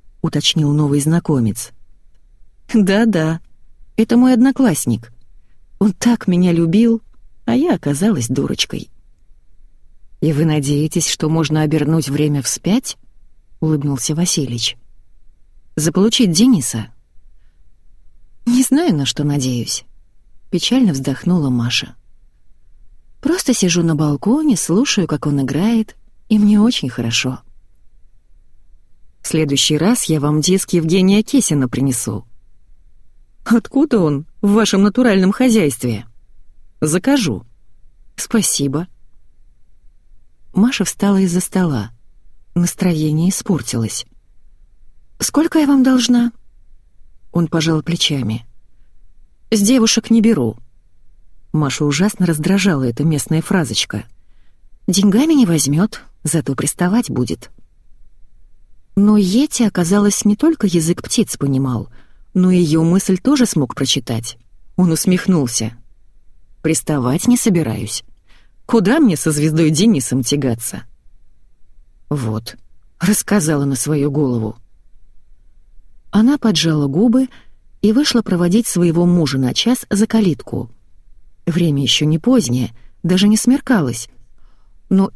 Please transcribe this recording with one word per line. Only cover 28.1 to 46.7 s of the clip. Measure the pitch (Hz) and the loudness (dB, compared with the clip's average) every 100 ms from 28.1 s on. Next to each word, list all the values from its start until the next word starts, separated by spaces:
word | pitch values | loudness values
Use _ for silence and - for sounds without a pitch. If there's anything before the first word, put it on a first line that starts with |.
| - _ - - - - - - - - - | -20 _ -20 -20 -20 -20 -20 -20 -20 -20 -16
«В | - | -6
следующий | 160 151 139 - 151 | -4 -2 0 0 2
раз | 175 247 | 2 0
я | - 156 | 0 0
вам | 147 151 | 0 0
диск | 151 185 - | 0 0 0
Евгения | 175 160 190 185 202 | -2 2 2 4 2
Кисина | 208 277 - 147 127 | 2 0 0 0 -2
принесу». | - 135 120 - 110 - - - - - - - - - - - - | -2 -2 -2 -6 -8 -10 -20 -20 -20 -20 -20 -20 -20 -20 -20 -20 -10
«Откуда | - 233 - 269 311 220 | 0 0 0 -2 0 2
он | 160 143 - - | 0 -2 -6 -4
в | 202 | 0
вашем | 208 208 196 | 2 2 2
натуральном | 202 247 254 190 190 | 2 2 2 4 2
хозяйстве?» | - 254 220 151 - 123 107 - - - - - - - - | 2 2 4 2 -2 -4 -6 -10 -20 -20 -20 -20 -20 -20 -6
«Закажу». | - 175 269 277 175 95 - - - - - - - - | -2 0 0 0 0 -6 -10 -20 -20 -20 -20 -20 -20 -14
«Спасибо». | - 226 - - 139 147 180 - - - - - - - - - - - - - - - - | -4 -2 -2 -2 -4 -4 -8 -14 -20 -20 -20 -20 -20 -20 -20 -20 -20 -20 -20 -20 -20 -20 -6
Маша | 185 233 - | 0 2 0
встала | 180 - 202 196 | -4 -2 0 2
из-за | 190 175 | 2 0
стола. | - 190 175 127 101 - - - - - - | -2 -2 0 -2 -6 -12 -20 -20 -20 -20 -8
Настроение | - 175 - 185 156 156 156 175 | -4 -2 -2 -2 0 0 0 0
испортилось. | - - 170 - 113 110 - - - _ - - - - - - - - - | -2 -2 -4 -2 -4 -4 -6 -14 -20 _ -20 -20 -20 -20 -20 -20 -20 -20 -10
«Сколько | - - 320 320 | -4 0 0 2
я | 285 | 2
вам | 277 | 4
должна?» | 262 254 233 240 240 - - - - | 4 2 2 2 0 -4 -20 -20 -20